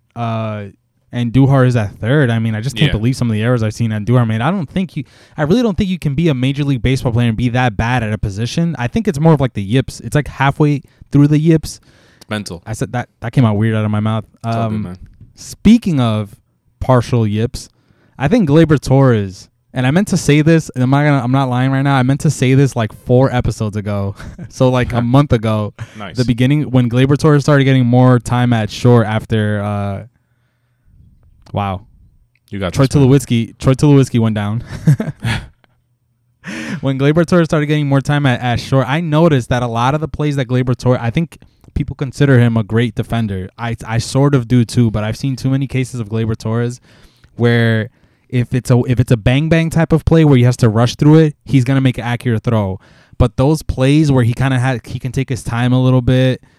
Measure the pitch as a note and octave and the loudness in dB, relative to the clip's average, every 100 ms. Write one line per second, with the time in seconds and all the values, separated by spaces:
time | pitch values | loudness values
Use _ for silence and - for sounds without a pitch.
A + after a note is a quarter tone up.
0 | _ A#2+ A#2 A2+ A2 G#2+ G2+ - _ _ | _ -10 -8 -6 -6 -10 -12 -18 _ _
1 | _ A#2+ A#2+ A#2+ C3+ C#3 B2+ A#2+ G2+ - | _ -6 -2 2 4 4 2 2 -2 -6
2 | G#2+ D3+ B2 A2+ A2+ G#2+ A#2+ A#2 F#2+ G#2 | -2 0 0 0 -2 -4 -6 -2 -2 0
3 | A#2 C3+ A#2+ G#2+ A2+ B2+ A2 - A#2 G#2+ | -2 -2 -2 -2 0 0 -2 -4 -4 -4
4 | G#2 B2 A#2 A2 C3 G3 C#3+ F#3 F3+ - | 0 0 0 -2 -2 -4 -6 -6 -6 -8
5 | A#2 _ _ - D3 A#3 A#3 F3+ G3 F#3 | -14 _ _ -6 0 0 0 -2 -4 -4
6 | D3+ C3+ E3 B2+ C3 C#3+ C#3+ C3 B2 C3 | -4 0 0 0 -2 -2 -2 -2 0 -2
7 | C3 A#2 A#2+ A2 A#2+ B2 B2+ G2 A2+ B2+ | 0 0 0 0 -2 0 -2 -2 -2 -2
8 | G#2+ G#2+ G#2+ G2 A#2 - E3+ D3+ A#2+ A3+ | -4 -6 -6 -6 -6 -4 -4 -4 -6 -4
9 | G#3+ C#3+ E3 D3 C3 - G2 C3 - - | -4 2 2 4 0 -4 -2 -2 -2 -8
10 | A2+ D3 - - C#3 - D3+ C#3+ - _ | -4 -4 -4 -2 -2 0 0 -2 -6 _
11 | - C#3+ D3 D3 D#3+ D#3+ - - _ _ | -2 2 4 4 2 0 -2 -16 _ _
12 | _ _ - G#2+ G2 F2+ - A2 G#2 A#2+ | _ _ -10 -10 -10 -14 -12 -8 -6 -8
13 | - - A#2 C#3 A#2 G#2 A2+ A2 G#2+ G#2+ | -10 -10 -4 0 2 2 -2 -2 -2 -2
14 | A2 A2 - _ A#2 A2+ A2+ G#2+ F2+ F2+ | -2 -4 -8 _ -8 -6 -4 -6 -8 -12
15 | - - - - - - - A#3 G#3 D3 | -20 -20 -20 -20 -20 0 4 4 2 0
16 | A#2+ A2 G#2 - _ _ _ - - B2+ | 0 -2 -4 -12 _ _ _ -6 0 2
17 | - B2 A2 G#2 A#2 - - _ _ _ | 2 -2 0 -2 -4 -6 -18 _ _ _
18 | _ - D3 A#3+ D#3+ D3+ D#3 D3 - C3+ | _ -6 0 2 4 4 4 2 2 4
19 | C3+ A2+ G2 F#2 - _ _ - B2+ E3+ | 4 2 -2 -10 -20 _ _ -4 0 2
20 | G#3 F3+ - D3 D3+ E3 - B2+ B2+ C#3 | 0 -2 2 4 4 2 0 -2 0 2
21 | D3 C#3 A#2+ C3+ C3+ B2 C3 C3+ C#3 C#3 | 2 0 0 0 0 0 0 0 0 0
22 | B2 C#3 D#3 - B2+ C3+ C#3 B2 A2 - | 0 0 -2 0 2 4 2 0 -6 -6
23 | - B2 C3+ A#2+ A2 A2 A2 G#2 G2+ G2+ | 0 2 2 0 -4 -4 -6 -6 -6 -4
24 | G2 - - - F3 - C3 B2+ B2 A#2+ | -6 -8 -16 -16 -10 0 2 2 -2 -2
25 | A#2+ C3 D3 A#2+ A2 G#2+ G#2 - A2 G#2+ | 2 2 2 0 0 -4 -4 -10 -18 -16
26 | G2+ G#2+ A#2+ A#2 B2+ D3+ C3 B2+ A#2+ B2 | -10 -4 -2 0 0 0 0 0 2 2
27 | C3+ C#3+ D#3 D3 C3+ C#3+ C3+ C3 A#2+ B2 | 2 2 4 2 4 2 4 2 4 4
28 | B2+ B2 - B2 B2 A#2 G#2 - B2 A#2+ | 6 4 2 -2 0 0 -2 0 4 4
29 | G#2 A2 - A2 G#2 G#2 G#2 G2+ G2+ G2 | 4 -2 -2 -2 -2 -2 -4 -4 -6 -8
30 | G#2+ _ _ _ _ _ _ _ _ _ | -12 _ _ _ _ _ _ _ _ _
31 | _ _ _ _ _ G2+ G2 F#2 - _ | _ _ _ _ _ -6 -4 -6 -12 _
32 | _ _ _ _ - G2+ F#2 E2+ C3+ D3+ | _ _ _ _ -14 -6 -2 2 2 4
33 | C3 C#3 - A#2 A2+ - C3+ C3 D3+ C#3 | 4 4 2 -2 -2 -2 0 2 4 4
34 | C3 B2 A2+ G#2 G2+ A2+ - - - C3+ | 4 0 0 -2 -4 -6 -8 -4 0 0
35 | G#3+ - A#2 A2+ - _ _ _ _ _ | -2 -8 -6 -6 -8 _ _ _ _ _
36 | _ _ _ _ - C4 - F3+ C3+ C3+ | _ _ _ _ -16 -12 -10 -6 -4 0
37 | C#3 D#3 E3 F3+ D#3+ D#3+ D3 D3+ C#3+ C#3 | 0 2 2 2 2 0 0 -2 0 0
38 | C3 D3 C#3+ B2 B2 A#2 - C3+ A#2+ D3 | 0 0 0 0 -2 -4 0 0 0 -2
39 | E3+ D3+ E3+ C#3 A2+ B2 B2 A2+ A#2+ D3+ | -2 2 2 2 -2 -4 -4 -2 -2 -2
40 | D#3 - D3+ C#3 A#2 B2+ B2+ B2 B2 B2 | -6 -6 -4 -4 -2 -2 -2 -2 -2 -2
41 | A#2 C#3 E3 - _ _ _ - - - | -2 -4 -4 -8 _ _ _ -8 -6 -8
42 | C3+ - C#3+ B2 A#2+ A2+ G2 A2 A#2+ A2 | -6 0 4 4 4 0 -2 -2 -2 -4
43 | G#2+ A#2 A2 F#2+ F#2+ - A#2 A2+ A2 A2+ | -6 -4 -4 -6 -10 -10 -10 -8 -6 -6
44 | - C3+ C#3+ C#3 A2+ B2 A2+ - A#2 G#2+ | -2 0 2 2 2 0 2 0 0 0
45 | G#2+ G#2+ C3+ B2+ C3+ C3+ C3+ C3 B2+ B2 | -6 -6 -6 -4 -4 -4 -4 -6 -6 -8
46 | G#2 A2+ A2+ A2 A2+ A2+ A#2+ B2 _ _ | -8 -6 -4 -6 -4 -4 -4 -8 _ _
47 | _ _ _ - A#2 A#2+ A#2 A2 A2 _ | _ _ _ -2 0 2 2 0 -4 _
48 | _ _ - B2 A#2+ B2+ - B2 B2 B2 | _ _ -6 -4 -2 -2 0 0 2 0
49 | B2 A#2+ A2+ C3 D#3+ E3 E3 E3 D#3+ D#3 | 0 0 2 0 2 0 0 0 2 2
50 | - E3 D3+ C3 A#2+ A#2+ A#2 G#2 B2 - | 2 4 6 6 4 2 2 2 0 2
51 | D3 D#3 D#3 - - C#3 B2 C3+ C3 - | 4 6 4 -2 -2 0 2 0 0 -2
52 | A2+ A#2+ B2+ G#2+ - A2 G2 F#2+ _ _ | -6 -4 -2 -4 -2 -2 -2 -6 _ _
53 | _ - B2 - C3+ D#3+ - - C3 D3+ | _ 0 0 2 0 0 -4 -2 2 2
54 | D#3 C3 A#2 A#2+ C3+ B2+ C3 A#2+ - B2+ | 4 2 2 0 -2 0 -2 -4 -8 -10
55 | C3 C3 C3 C3 - A#2+ B2 B2+ B2+ B2+ | -8 -6 -6 -6 -6 -2 0 2 2 2
56 | B2 B2+ C3 B2 _ | 2 2 0 -2 _